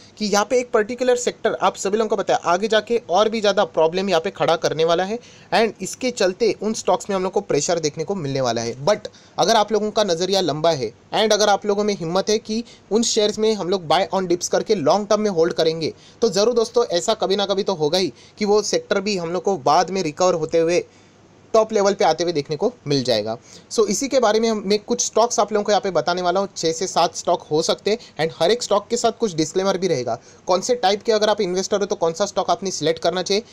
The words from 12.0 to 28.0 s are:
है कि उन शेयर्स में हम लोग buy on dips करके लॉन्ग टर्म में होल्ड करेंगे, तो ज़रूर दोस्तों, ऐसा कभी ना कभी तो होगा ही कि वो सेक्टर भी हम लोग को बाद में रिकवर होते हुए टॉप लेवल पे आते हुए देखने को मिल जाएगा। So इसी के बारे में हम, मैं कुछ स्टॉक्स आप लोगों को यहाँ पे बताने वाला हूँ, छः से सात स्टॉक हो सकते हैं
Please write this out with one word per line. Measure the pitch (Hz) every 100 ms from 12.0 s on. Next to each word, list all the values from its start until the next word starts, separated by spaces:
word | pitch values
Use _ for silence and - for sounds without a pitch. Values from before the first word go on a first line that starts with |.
| 165 180 196
है | 214
कि | - 220 233 - -
उन | 208
शेयर्स | 233 226 208 214
में | 220
हम | 214 175
लोग | 196 156
buy | 175 196
on | 196 185
dips | 175 -
करके | - 185
लॉन्ग | 208 143 185 208
टर्म | 208
में | 214
होल्ड | 170 170
करेंगे, | - 160 160 143 - - -
तो | -
ज़रूर | 175 220
दोस्तों, | 233 220 240 240
ऐसा | 175 170
कभी | 220 180 202
ना | 196
कभी | 196
तो | 196
होगा | 180 151 180
ही | 170 - - -
कि |
वो | 208 208
सेक्टर | 202 - 240 202
भी | 196 196
हम | 165
लोग | 175
को | 180 185
बाद | 135 156 180
में | 190
रिकवर | 165 147 185
होते | 175 156 165
हुए | 165 175 - - - _ - _ -
टॉप | 220 220
लेवल | 220 196
पे | 196
आते | 190 160
हुए | 175
देखने | 160 143 147
को | 220 - 143
मिल | 143
जाएगा। | 123 110 107 113 - - -
So | - 208
इसी | 190 269
के | 269
बारे | 220 214
में | 226
हम, | 214 185
मैं | 208
कुछ | - 240 -
स्टॉक्स | 220 240 240
आप | 202
लोगों | 214
को | 208
यहाँ | 196
पे | 196
बताने | 170 147 175
वाला | 180 180
हूँ, | 196 -
छः | 170
से | 165 185
सात | 175 170 -
स्टॉक | - 175
हो | - 151
सकते | - - -
हैं | 220